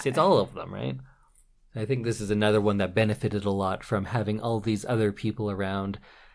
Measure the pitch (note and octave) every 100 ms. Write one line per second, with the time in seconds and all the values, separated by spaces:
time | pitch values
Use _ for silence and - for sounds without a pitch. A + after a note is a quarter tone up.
0 | C#3 C3 F3+ C#3 F#2+ F2+ E2+ G2 B2+ C3
1 | - _ _ _ _ _ _ A2 G#2+ B2+
2 | A#2 G#2+ G2+ G#2 G#2+ G#2+ G#2 G2+ F#2 F#2+
3 | A2 G#2 G#2 G#2 G2+ G2 F#2+ F#2+ - G#2
4 | G2 B2 G#2 G#2+ A#2 A2+ A2 G#2+ - A#2
5 | G#2+ G2 A2 G#2 G#2 G2 G2 G2 G2 G2
6 | - - -